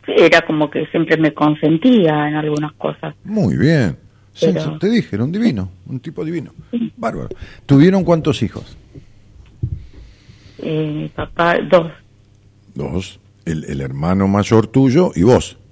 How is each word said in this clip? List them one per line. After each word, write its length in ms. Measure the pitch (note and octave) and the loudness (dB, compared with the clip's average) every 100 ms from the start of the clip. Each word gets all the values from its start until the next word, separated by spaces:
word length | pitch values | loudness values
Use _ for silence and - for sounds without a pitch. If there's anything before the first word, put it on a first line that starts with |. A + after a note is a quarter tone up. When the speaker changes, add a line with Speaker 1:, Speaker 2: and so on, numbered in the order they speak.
| - | 0
Speaker 1:
era 340 | - E3+ E3+ | 4 6 4
como 280 | - D#3 D3+ | 2 -2 -2
que 160 | - D#3 | -2 -4
siempre 300 | D#3+ D#3+ D#3+ | -2 0 2
me 160 | D#3 | 0
consentía 920 | - D3+ D3+ D3+ D#3+ B3+ B3 E3 D3+ D3 | 2 0 2 2 2 4 4 4 0 -2
en 80 | D3+ | -4
algunas 380 | D3+ D3+ D3+ | -4 -4 -6
cosas. 420 | - D3+ D3+ D#3+ - | -6 -8 -6 -12 -14
Speaker 2:
Muy 340 | - G#3+ B2+ C2 | -6 -2 0 2
bien. 400 | B2+ D#3+ G#2 C2 - _ _ | 2 2 0 -4 -14 _ _
Sí, 140 | - - | -2 0
Speaker 1:
Pero 200 | E3+ D#3 | 0 -4
Speaker 2:
sí, 60 | D#3 | -4
te 100 | F3+ | -2
dije, 260 | A#3 - G2+ | 0 -2 -4
era 100 | B2+ | -4
un 60 | |
divino, 380 | F#3+ A#3 A#2+ F#2 - - | 0 0 -2 -6 -12 -12
un 120 | C3 | -12
tipo 240 | E3 D3+ | -12 -10
divino. 300 | D#3 E3+ A#2 - - | -8 -8 -10 -18 -10
Speaker 1:
Sí. 200 | A#3+ A3+ - | -8 -8 -6
Speaker 2:
Bárbaro. 340 | A#2 E2 A#1+ - - - - | -8 -6 -10 -12 -16 -20 2
¿Tuvieron 380 | C#3 E3+ G3 | 6 6 4
cuántos 380 | E3+ E3 D3+ C3+ | 2 0 0 -2
hijos? 340 | - - - - - - - - - - - - - - - - - - _ - - - | -4 -6 -18 -20 -20 -20 -20 -20 -20 -20 -20 -10 -8 -8 -14 -20 -20 -20 _ -20 -20 -14
Speaker 1:
Eh, 320 | - D#3 D#3 D3+ | -8 -6 -6 -6
mi 60 | D#3 | -10
papá, 480 | - D3+ - E3+ - D3 | -10 -10 -2 0 0 2
dos. 220 | F3+ E3 - _ _ _ _ _ _ _ | 2 2 -10 _ _ _ _ _ _ _
Speaker 2:
Dos. 460 | B1+ C#2+ E2 F#2 - _ _ - | -10 -6 -6 -8 -16 _ _ -8
El, 200 | D#2+ - | -8 -6
el 160 | C#2 | -8
hermano 460 | C2+ C2+ D#2+ F#2+ G2 | -8 -4 -2 0 2
mayor 400 | G2+ G2+ A2+ G#2 | 0 4 2 4
tuyo 440 | C3+ C3+ C3 F3+ - | 2 2 4 0 2
y 80 | |
vos. 340 | F#2+ A2+ - - _ | 4 4 2 -14 _